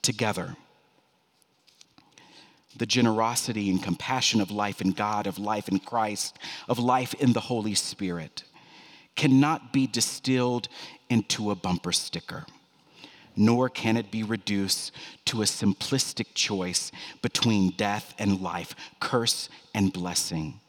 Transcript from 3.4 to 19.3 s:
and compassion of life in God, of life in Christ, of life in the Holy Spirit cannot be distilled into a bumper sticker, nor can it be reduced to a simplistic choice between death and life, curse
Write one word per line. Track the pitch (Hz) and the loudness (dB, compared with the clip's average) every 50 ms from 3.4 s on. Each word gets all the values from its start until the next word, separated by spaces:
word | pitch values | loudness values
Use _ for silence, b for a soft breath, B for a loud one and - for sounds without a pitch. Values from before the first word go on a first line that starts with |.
| - - 113 107 101 98 | -4 -2 -4 -2 0 2
and | 95 92 | 2 2
compassion | - 101 85 - - - 131 127 - - - 110 | 2 -2 -4 -4 -2 -2 -2 0 2 4 4 4
of | 101 90 | 2 2
life | 101 107 104 101 98 - | 0 -2 -2 -2 -4 0
in | - 95 | 0 0
God, | 92 - 104 104 107 104 101 98 | 0 2 0 0 0 0 -2 -2
of | 92 95 | -4 -4
life | 101 104 107 107 104 - | -4 -2 -2 -2 -2 -2
in | 95 95 | -2 -2
Christ, | - - 120 117 110 107 104 - - - - B B B B B B B | -2 -2 -2 0 0 0 -2 -6 -6 -8 -8 B B B B B B B
of | 123 117 | -2 0
life | 120 123 127 127 127 120 - | 2 2 2 2 0 -2 -2
in | - 143 127 | 2 4 4
the | 117 117 | 4 4
Holy | - - 123 117 104 107 101 | 0 -2 -2 -2 -2 0 -2
Spirit | - - - - - 101 92 87 85 80 - _ - - - B B B B B B B B B B B B _ | -2 -2 -4 -6 -4 -4 -4 -4 -4 -8 -10 _ -16 -16 -16 B B B B B B B B B B B B _
cannot | - 151 143 131 131 143 151 165 - - 117 | 2 4 6 6 6 6 4 2 -2 -6 -2
be | - 139 131 | 0 0 0
distilled | 123 - 123 - - - - - 131 131 127 123 123 123 120 - - B B B B B B B _ | 2 0 -2 -2 -2 -2 -6 -2 0 2 2 2 2 0 -2 -4 -8 B B B B B B B _
into | 120 117 104 _ - - 107 104 | 2 2 2 _ -4 -2 0 -2
a | 101 | -2
bumper | 92 - 95 90 85 - 90 | -2 0 -2 -2 0 0 -2
sticker, | 85 - - - - 82 - - - - 76 - - - _ _ _ _ _ B B B B B B B B B B | -2 -2 -2 -4 -10 -10 -10 -10 -12 -12 -12 -14 -20 -20 _ _ _ _ _ B B B B B B B B B B
nor | - 104 113 117 120 127 127 | 4 6 6 6 4 2 0
can | - - - 117 113 | -2 -2 0 0 0
it | 117 110 101 | 0 0 -2
be | 110 110 | -4 -6
reduced | 110 104 113 107 - - 104 98 98 95 - - - - B B B B B B _ | -4 -4 -4 -6 -4 -2 -2 0 0 0 -2 -2 -4 -10 B B B B B B _
to | - - 113 | -4 -2 0
a | 107 | 0
simplistic | 98 - - 117 101 92 - - - 139 131 - - - - 113 - _ | 0 0 2 2 0 0 0 -2 -2 0 0 0 -2 -4 -6 -8 -6 _
choice | - - - 107 95 90 90 87 - - - B B B B B B | -4 -2 -2 -2 -2 -2 -2 -2 -4 -4 -6 B B B B B B
between | - - _ - - 117 110 101 95 95 | -4 -2 _ 2 4 4 6 6 4 4
death | - - 110 101 104 104 - - - - | 2 2 0 0 0 -2 -6 -10 -8 -2
and | 107 101 98 92 | 0 0 0 0
life, | 95 87 85 87 - - - B B B B _ | 0 -6 -6 -6 -8 -10 -14 B B B B _
curse | - - - 123 117 117 | -4 0 0 2 2 2